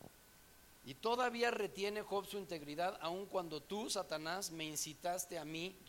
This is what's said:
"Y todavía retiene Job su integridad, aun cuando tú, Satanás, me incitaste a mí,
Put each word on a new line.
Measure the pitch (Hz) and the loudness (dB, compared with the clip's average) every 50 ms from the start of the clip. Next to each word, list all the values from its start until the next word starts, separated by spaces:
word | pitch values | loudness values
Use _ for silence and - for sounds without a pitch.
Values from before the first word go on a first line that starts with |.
| - - - - - - - - - - - - - - - - - | -16 -16 -16 -18 -20 -20 -20 -20 -20 -20 -20 -20 -20 -20 -20 -16 -12
"Y | - 139 | -12 -8
todavía | - - 220 233 240 254 247 233 233 233 240 | 0 2 4 4 6 4 4 4 6 4 6
retiene | 226 220 208 185 - - 190 202 208 214 208 | 6 4 2 0 0 0 0 0 2 0 0
Job | - 190 202 196 | 2 2 0 0
su | - - 202 | 0 -2 -4
integridad, | 196 170 175 160 147 147 147 151 175 185 208 - | -4 -2 -4 -4 -4 -4 0 2 2 2 2 0
aun | 160 160 170 185 202 | 0 0 0 0 -2
cuando | 190 - 190 175 165 156 151 | 0 0 0 0 0 -2 -6
tú, | - - 196 208 220 - | -4 -2 -2 -2 0 0
Satanás, | - 202 180 - 160 156 156 160 170 190 202 - 165 | 0 0 0 0 -2 -2 0 0 0 0 -2 -2 -2
me | 165 160 | -2 -4
incitaste | 156 151 147 - 156 151 - - 175 175 185 - - 175 | -2 -2 -2 -4 -4 -4 -4 0 0 0 0 -2 -2 -4
a | 170 156 | -4 -4
mí, | 151 160 160 170 185 190 - - | -2 -4 -2 -4 -4 -6 -8 -14